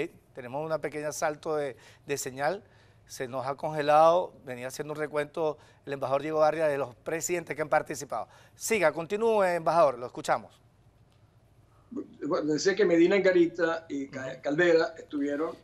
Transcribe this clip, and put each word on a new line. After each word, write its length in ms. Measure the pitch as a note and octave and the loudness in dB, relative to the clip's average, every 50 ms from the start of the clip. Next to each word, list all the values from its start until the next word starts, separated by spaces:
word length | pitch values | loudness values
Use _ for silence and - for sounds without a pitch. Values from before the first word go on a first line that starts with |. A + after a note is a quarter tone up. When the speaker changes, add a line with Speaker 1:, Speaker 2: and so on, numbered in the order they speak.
| D#3 F3 - - _ _ _ | -6 -6 -10 -16 _ _ _
Speaker 1:
tenemos 380 | C3+ B2 A#2+ B2+ F3 D#3 D#3+ D#3+ | -16 -12 -10 -8 -8 -6 -4 -4
un 80 | D3 | -4
pequeño 320 | - D3+ D3+ D3+ D3 G3+ - | -6 -6 -8 -8 -8 -8 -6
salto 420 | - E3+ D#3 D3+ D3 - E3+ D#3 | -4 -4 -4 -4 -6 -6 -4 -4
de, 220 | D3+ C#3+ C3+ A2+ - - - - _ _ | -4 -4 -6 -8 -12 -18 -20 -20 _ _
de 100 | D3+ C#3+ | -8 -6
señal. 480 | C3+ - C#3 B2 C3+ C#3+ D#3 F#3 G#3+ - _ _ _ _ _ _ _ _ | -6 -6 -8 -8 -4 -2 -2 -2 -4 -8 _ _ _ _ _ _ _ _
Se 240 | - - - C3+ A#2+ | -18 -12 -10 -10 -8
nos 160 | B2+ C3 B2 | -8 -6 -6
ha 100 | C3+ C#3 | -6 -6
congelado, 760 | - - D#3 D#3 D3+ C#3+ D3 D3 D3+ D#3+ E3 E3+ F3+ F3+ - - - - | -6 -6 -6 -4 -2 2 4 6 8 8 8 6 4 0 -2 -8 -14 -14
venía 220 | C3 B2+ A#2+ B2 C3 | -14 -12 -10 -10 -10
haciendo 260 | - - D3 D3 D3+ | -10 -10 -10 -8 -8
un 40 | D3 | -8
recuento 600 | D3+ D3 D3+ D3 D3 D3 - F3 D#3+ D3+ C#3+ - - - _ _ _ | -8 -4 -4 -4 -4 -4 -4 -4 -4 -4 -4 -6 -12 -20 _ _ _
el 80 | C#3 C#3 | -10 -8
embajador 280 | C#3 B2+ B2 C3+ C#3 C#3+ | -6 -4 -2 -2 -2 -2
Diego 200 | D#3 D#3 D3+ D#3 | -2 0 2 4
Arria 260 | D3+ D3+ D#3+ D#3+ D3+ | 4 4 2 0 0
de 100 | C#3+ C#3 | 0 0
los 160 | C3 B2 A#2+ | -4 -6 -8
presidentes 600 | - - E3+ D#3 E3 D3 - F3 F3 E3 - D3 | -12 -8 -6 -6 -4 -4 -4 -4 -4 -4 -6 -6
que 40 | C#3+ | -6
han 80 | D#3 C#3+ | -2 0
participado. 600 | D#3+ D3+ D3+ - D#3 A#2+ C#3+ - B2+ A2 F#2+ - - - - - _ | 0 0 0 -2 -6 -10 -10 -8 -8 -8 -8 -10 -14 -20 -20 -20 _
Siga, 380 | - - - A3+ G#3 E3+ D3+ D3 | -12 -4 -2 0 2 4 2 2
continúe, 500 | D#3+ E3 D3 G3+ G#3 A3+ A3+ A3 G#3 F#3+ | 0 -4 -4 -4 0 0 2 2 4 2
embajador, 560 | F3+ F3 E3+ E3 E3 D#3 F3 D#3+ C#3 B2 A#2+ | 2 2 0 0 2 4 6 6 4 4 0
lo 80 | B2 | -6
escuchamos. 520 | A#2 - D#3 D3 - D3 A#2+ G2+ F2 - _ _ _ _ _ _ _ _ _ _ _ _ _ _ _ _ _ _ _ _ _ _ _ _ _ _ _ | -10 -10 -6 -2 -2 -2 -2 -2 -8 -20 _ _ _ _ _ _ _ _ _ _ _ _ _ _ _ _ _ _ _ _ _ _ _ _ _ _ _
Speaker 2:
Bueno, 600 | - - - - - - - C#3+ - - D3+ D3+ D3+ | -14 -14 -14 -14 -14 -10 -6 -4 -2 -2 -2 -2 -2
decía 240 | C#3+ E3 F#3+ F#3+ | 0 0 0 2
que 100 | G#3 G3+ | 4 4
Medina 300 | F3 E3+ E3 E3+ F3+ G3 | 4 6 6 6 6 6
Angarita 680 | G3 F3+ F#3 F3+ F3 E3+ D#3 D#3 F3+ E3+ E3 E3 - - - | 4 4 6 6 6 4 4 2 0 -2 -2 -2 -4 -6 -8
y 180 | C#3+ C#3 C3+ | -8 -8 -8
Ca-, 280 | C#3 - C3 C3 C3+ - | -8 -10 -10 -10 -10 -12
Speaker 1:
Ujú. 80 | - - | -8 -6
Speaker 2:
Caldera 520 | C#3+ D3 D#3+ F3 F3 D#3+ D#3+ E3 D#3+ - | -2 0 2 4 6 6 4 4 2 -4
estuvieron, 540 | - - - D3+ C#3+ C#3 C#3+ C#3+ C#3+ E3 E3 - - | -10 -12 -8 -6 -4 -4 -2 -2 -2 -4 -6 -6 -10